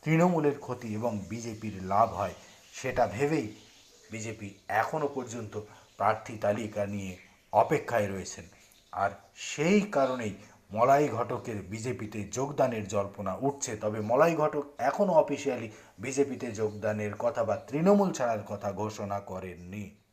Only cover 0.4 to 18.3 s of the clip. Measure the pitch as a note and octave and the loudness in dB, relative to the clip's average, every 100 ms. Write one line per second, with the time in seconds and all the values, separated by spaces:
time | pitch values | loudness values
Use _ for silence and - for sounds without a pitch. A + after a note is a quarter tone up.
0.4 | D3 C#3 - B2 A2+ G#2+ A#2+ G#2+ F#2 A#2 | 2 0 -6 -8 -6 -2 -2 -4 -6 -8
1.4 | A#2 A2 A2 F#2 F#2 G2 A2 F2+ G2 F2 | -8 -8 -8 -8 0 4 4 2 -4 -6
2.4 | - - - - B2+ B2 A2+ G2+ C#3+ D#3 | -18 -20 -18 -6 -4 2 2 2 0 0
3.4 | G#2 - - - - - - A2 A2 G#2+ | -2 -10 -20 -20 -20 -20 -14 -10 -8 -8
4.4 | G2+ - _ G#2 A2+ D#3+ D3 C3 A#2+ A#2 | -12 -14 _ 0 0 0 -4 -4 -8 -8
5.4 | G#2 G#2+ G#2 - - - G#2 A2 - A2 | -8 -10 -10 -18 -20 0 2 2 -4 -2
6.4 | G2+ G#2+ G#2+ G#2 G2+ G2+ F#2+ F#2 - _ | 0 0 -2 -4 -4 -4 -8 -12 -18 _
7.4 | _ G#2+ A2+ D3+ - A#2+ G2+ G2 F2 - | _ 4 4 2 2 0 0 -4 -8 -12
8.4 | E2+ - - _ _ - G2 G2+ - - | -16 -20 -20 _ _ -2 -2 -2 -20 -14
9.4 | - - D#3+ G#3 G3+ D3 C3 B2+ A2+ F#2 | -10 0 4 6 4 2 2 2 -4 -8
10.4 | - - _ G2+ B2 C#3 D3 A2 A#2 B2 | -16 -20 _ 2 6 6 6 0 -2 -4
11.4 | B2 G#2+ F2 G#2+ A#2 A#2+ G#2+ A2 F#2 A#2+ | -4 -8 -6 -6 -4 -4 -6 -6 -6 -4
12.4 | C#3 D3 C3 A2+ F#2+ G#2 G2 - F#2+ F#2 | -4 2 2 2 -2 -2 -2 -4 -6 0
13.4 | C3 C#3 - G#2+ G#2+ A2 G#2 B2+ E3 D#3 | -2 -2 -6 -4 -2 -2 2 6 6 4
14.4 | D3+ D3 C#3 - B2+ - G3+ D#3+ D3 C#3+ | 0 0 -6 -2 -2 2 4 4 4 0
15.4 | C#3 B2 A2+ - - - A#2 C3+ C#3 A#2+ | -2 -2 -6 -12 -20 -10 -6 0 0 0
16.4 | B2 G#2+ G#2+ G#2 G#2+ G#2+ G#2 G2+ A#2+ A#2 | -6 -2 -2 -2 -2 -2 -4 -2 -2 0
17.4 | G#2+ G2 - C#3 F3 G3+ F#3+ - B2 | 0 -2 -2 2 6 6 4 2 0